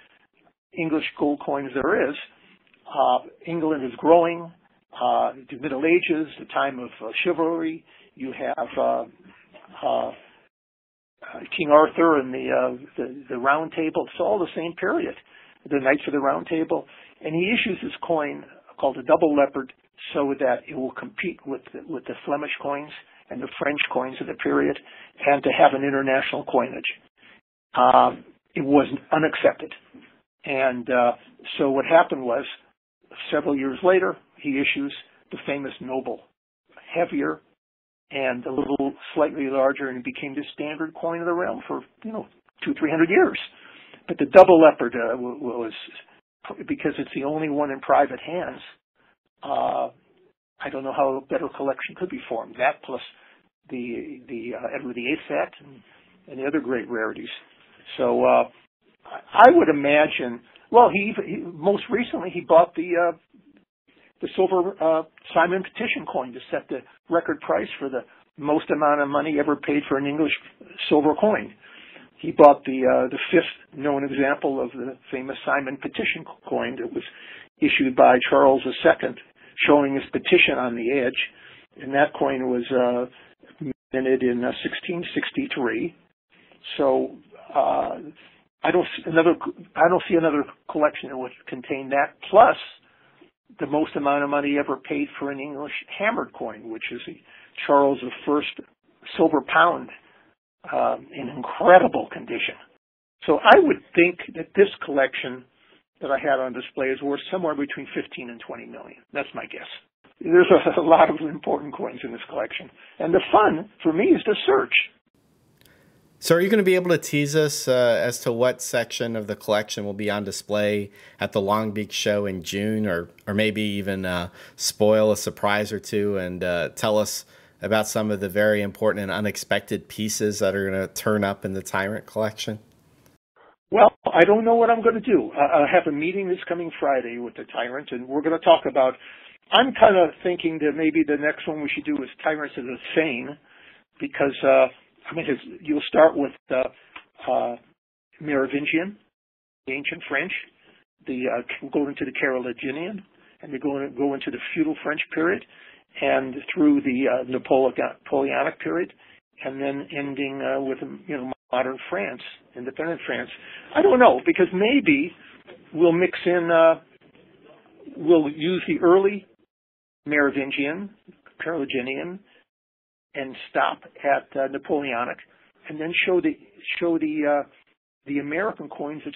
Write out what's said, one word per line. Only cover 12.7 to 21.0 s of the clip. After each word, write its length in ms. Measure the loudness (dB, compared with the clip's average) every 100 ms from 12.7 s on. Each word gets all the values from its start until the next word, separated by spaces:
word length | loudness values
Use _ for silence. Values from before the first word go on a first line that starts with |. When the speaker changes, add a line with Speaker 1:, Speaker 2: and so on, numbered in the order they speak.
| -4 -12 -8
Speaker 1:
the, 260 | -8 -10 -10
the 80 | -4
Round 340 | 0 0 0
Table. 340 | -4 -4 -2 -4
It's 140 | -4
all 200 | -2 0
the 80 | -2 -6
same 180 | -8 -6
period, 400 | -4 -2 -4 -8 -18 -20 -20 _ -4
the 100 | -2
Knights 220 | 2 0 0
of 60 |
the 60 | -2
Round 260 | 0 -2 -2
Table. 380 | -2 -2 -4 -6 -18 -20 _
And 120 | -6
he 200 | -2 -2
issues 240 | -2 -2 -4
this 100 | -8 -10 -4
coin 380 | -2 -4 -8 -16 -20 -20 -4
called 180 | -2 -2
a 60 |
double 320 | 2 4 4 4
leopard 380 | 2 0 -10 -12 _ -20 -8
so 200 | -4 -2 0
that 200 | 0 -2 -4
it 80 | -8
will 180 | -8
compete 460 | -8